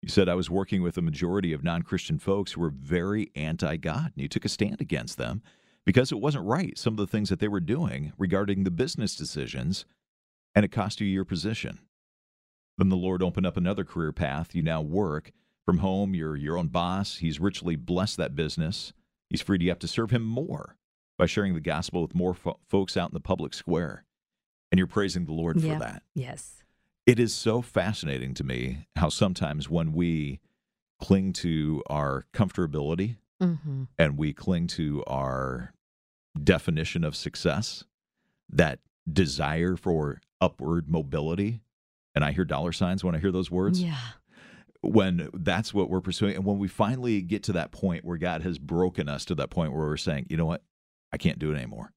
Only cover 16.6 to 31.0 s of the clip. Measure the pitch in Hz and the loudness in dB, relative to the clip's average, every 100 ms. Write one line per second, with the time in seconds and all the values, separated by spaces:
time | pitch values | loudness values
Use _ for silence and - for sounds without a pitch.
16.6 | 82 87 87 92 101 - 82 73 95 92 | 0 0 0 -2 -4 -2 -4 0 -2 0
17.6 | 87 82 - 90 98 - 78 69 78 - | -2 -2 0 0 0 -2 -4 -2 -4 -2
18.6 | 80 - - - _ _ _ - - 98 | -4 -4 -10 -16 _ _ _ -6 0 2
19.6 | 87 85 85 - 113 120 110 117 165 - | 2 0 -4 -2 0 0 0 -4 -4 -8
20.6 | - _ _ _ _ _ 87 - 101 85 | -12 _ _ _ _ _ 2 2 0 0
21.6 | 78 76 85 87 80 87 90 87 87 - | -2 -4 -2 -2 -2 0 0 -2 -6 -8
22.6 | _ 101 95 - 87 90 - 92 78 - | _ 0 0 -2 -4 -6 -2 -2 -2 -8
23.6 | - 82 82 - _ _ _ _ _ _ | -2 0 -2 -8 _ _ _ _ _ _
24.6 | _ 185 185 - 98 - - 80 82 165 | _ 4 4 2 0 0 -4 -2 2 2
25.6 | 160 156 - - _ - 127 - - - | 2 -2 -6 -10 _ -8 -8 -10 -16 -20
26.6 | _ _ _ _ - 117 117 - 117 117 | _ _ _ _ 6 6 4 2 0 0
27.6 | 120 - 90 110 80 67 64 - 69 62 | 0 0 0 -2 -4 -4 -6 -6 -4 -4
28.6 | 64 67 - - 82 - 101 87 80 76 | -4 -6 -8 0 0 2 0 2 -2 -4
29.6 | 73 82 80 78 87 80 73 69 _ _ | -2 0 0 2 2 0 -2 -8 _ _
30.6 | _ _ _ _ | _ _ _ _